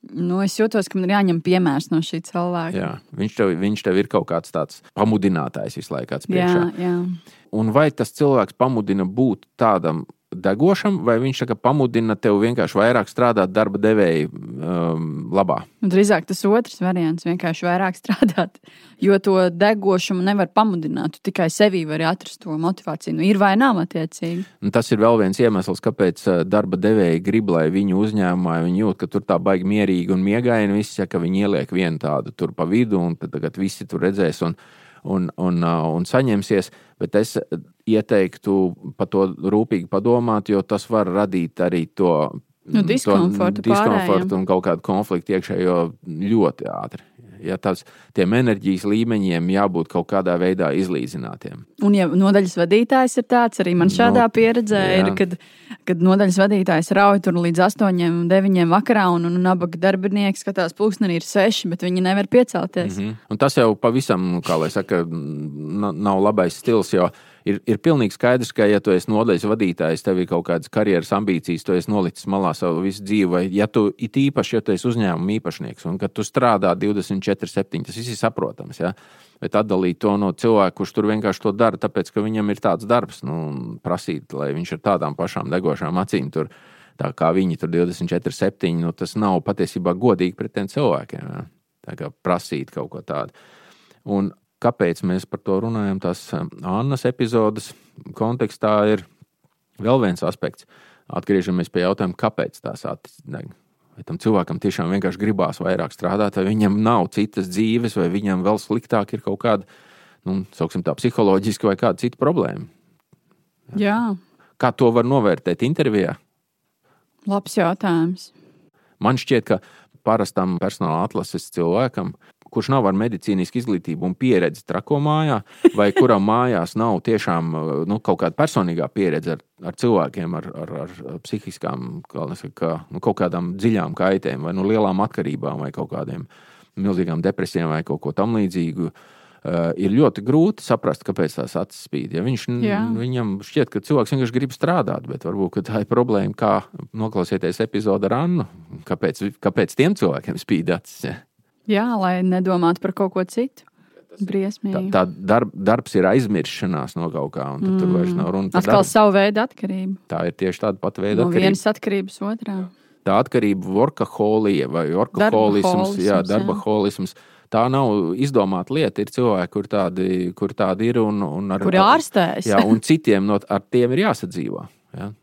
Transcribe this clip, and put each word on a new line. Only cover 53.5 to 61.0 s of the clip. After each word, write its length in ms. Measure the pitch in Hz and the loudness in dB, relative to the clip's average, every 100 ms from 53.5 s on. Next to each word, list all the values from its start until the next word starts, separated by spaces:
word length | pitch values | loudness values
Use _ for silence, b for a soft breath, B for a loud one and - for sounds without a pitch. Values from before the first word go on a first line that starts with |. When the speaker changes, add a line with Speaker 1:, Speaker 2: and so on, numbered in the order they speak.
| - | 0
Speaker 1:
arī 100 | 185 | 0
man 140 | 175 175 | 4 4
Speaker 2:
Nu, 80 | - | 4
Speaker 1:
šādā 300 | 233 247 233 | 4 6 4
pieredzē 540 | 226 226 233 214 208 | 4 4 4 2 2
Speaker 2:
jā. 160 | 190 190 | 4 4
Speaker 1:
ir, 100 | 196 190 | 2 2
kad, 220 | 190 175 B B B B - | 0 -2 B B B B -4
kad 180 | 180 | 2
nodaļas 340 | 180 190 202 180 | 4 6 4 4
vadītājs 540 | 196 208 185 160 170 | 4 4 2 2 2
rauj 300 | 196 202 202 | 4 6 6
tur 160 | 185 175 | 2 0
līdz 240 | 170 170 | 0 4
astoņiem, 560 | 185 - 202 185 170 170 170 | 4 4 2 2 2 0 2
deviņiem 420 | 190 196 185 170 | 4 4 4 4
vakarā, 380 | 180 202 226 185 175 | 4 4 2 4 2
un, 100 | 170 | 2
un, 140 | 175 | 2
un 80 | 180 | 2
nabaga 320 | 185 175 165 | 2 0 0
darbinieki 640 | 185 196 196 202 202 190 | 2 2 0 0 0 -2
skatās, 320 | - 196 170 - | -4 -2 -2 0
pulkstenī 400 | 214 196 | -2 0